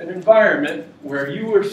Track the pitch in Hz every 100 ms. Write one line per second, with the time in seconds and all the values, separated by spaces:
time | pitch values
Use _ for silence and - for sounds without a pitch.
0 | 170 185 180 220 208 147 147 - - -
1 | 143 139 139 - 226 208 202